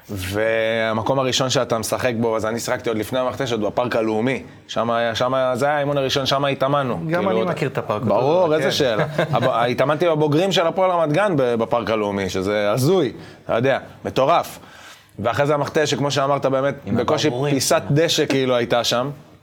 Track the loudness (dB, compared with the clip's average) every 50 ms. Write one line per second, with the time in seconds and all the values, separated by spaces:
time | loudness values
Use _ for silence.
0 | -14 -12 -10 -8 -6 -4 -2 -2 0 0 0 0 0 0 0 0 -2 -2 -2 -2
1 | -2 0 0 0 0 0 0 0 0 0 0 0 0 0 -2 -2 -2 -4 -4 -2
2 | -2 -2 0 0 0 0 0 0 -2 -2 -4 -4 -4 -4 -4 -2 -2 -2 -2 -2
3 | -4 -4 -2 -2 -2 -2 -4 -4 -4 -2 -2 -2 -2 -2 -2 -2 -2 0 0 0
4 | 0 0 0 0 0 -2 -2 -4 -8 -14 -20 -20 -14 -8 -4 -4 -2 0 0 0
5 | 0 0 0 -2 -2 0 0 0 0 0 0 0 0 0 0 0 0 0 0 -2
6 | -2 -2 -2 -2 0 0 0 0 0 0 0 0 0 0 0 0 0 -2 -4 -4
7 | -4 -2 -2 0 0 0 0 0 0 -2 -2 -2 -2 -2 -4 -4 -4 -4 -4 -2
8 | 0 0 2 2 2 2 2 2 2 2 2 2 0 0 0 2 2 2 2 0
9 | 0 -2 0 -2 0 2 2 2 2 2 2 2 2 2 2 2 2 2 2 2
10 | 2 2 2 2 2 2 2 2 2 2 2 2 2 2 2 2 2 2 2 2
11 | 2 2 2 2 2 2 2 2 2 2 2 0 0 0 0 0 0 0 0 0
12 | 0 0 0 -2 -2 -2 -2 -2 0 0 0 0 2 0 0 2 2 2 2 2
13 | 2 -2 -4 -8 -18 -20 -20 -12 -4 -2 0 0 2 2 0 0 -2 -10 -16 -10
14 | -8 -4 0 0 2 4 2 2 0 -4 -10 -18 -20 -20 -20 -20 -20 -20 -20 -20
15 | -20 _ -10 -4 -4 -2 0 2 2 2 2 0 0 0 0 0 0 0 0 0
16 | 0 0 0 0 0 0 0 0 0 0 0 0 0 -2 -2 -4 -6 -4 -2 -2
17 | 0 0 0 0 0 0 0 0 0 0 0 0 2 2 0 0 2 2 2 2
18 | 2 2 2 0 0 2 2 0 2 2 2 0 2 2 0 0 0 0 0 -2
19 | -2 -4 -6 -12 -18 -20 -20 -20